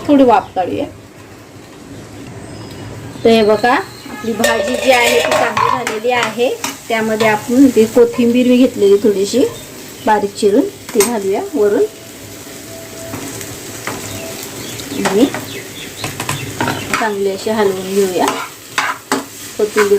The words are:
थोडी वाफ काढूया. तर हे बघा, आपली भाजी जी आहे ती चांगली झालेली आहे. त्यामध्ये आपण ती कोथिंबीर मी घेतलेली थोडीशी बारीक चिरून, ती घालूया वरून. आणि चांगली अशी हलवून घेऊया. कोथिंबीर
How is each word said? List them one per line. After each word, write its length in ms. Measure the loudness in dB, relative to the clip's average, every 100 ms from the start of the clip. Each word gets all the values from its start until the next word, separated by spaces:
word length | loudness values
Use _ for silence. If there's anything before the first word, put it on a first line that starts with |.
| 2
थोडी 180 | 6
वाफ 240 | 6 6 2
काढूया. 300 | -4 -2 -4 -6 -10 -20 -20 -20 -20 -20 -20 -20 -20 -18 -18 -16 -16 -16 -16 -16 -14 -14 -14 -12 -12 -14 -2
तर 40 | 2
हे 140 | 4
बघा, 300 | 4 4 2 2 -2 -10 -14
आपली 220 | -10 -6
भाजी 420 | -2 0 0 -2 0
जी 60 | 4
आहे 300 | 4 4 2
ती 100 | 2
चांगली 380 | 2 0 0 0
झालेली 420 | 0 -4 -4 0
आहे. 360 | 0 -2 0 -2 -2 -6 -8 -4
त्यामध्ये 400 | -2 0 2 2
आपण 380 | 2 2 6 6 6
ती 80 |
कोथिंबीर 640 | 4 6 4 4 2 4 6
मी 80 | 6
घेतलेली 400 | 4 4 4 6
थोडीशी 420 | 4 2 2 2 0 -2 -14 -16 -18 -6 0
बारीक 280 | 0 0 0
चिरून, 300 | 2 4 2 -4 -2
ती 60 | 0
घालूया 420 | 0 0 -2 -2 -2
वरून. 300 | 0 2 2 0 -4 -18 -18 -18 -18 -16 -16 -16 -16 -16 -14 -12 -12 -10 -12 -12 -12 -14 -12 -10 -10 -10 -10 -10 -10 -12 -12 -12 -12 -8 -2 0
आणि 200 | 4 2 0 -8 -12 -12 -14 -14 -10 -10 -8 -8 -8 -8 -6 -4 -4 -4 -2
चांगली 300 | -2 0 -2
अशी 200 | -2 -2
हलवून 440 | 2 2 0 -2
घेऊया. 320 | 0 2 2 0 -2 -8 -14 -10 -4 -4 -6 -6 -6 -6 -14 -12 -4
कोथिंबीर 400 | 0 2 4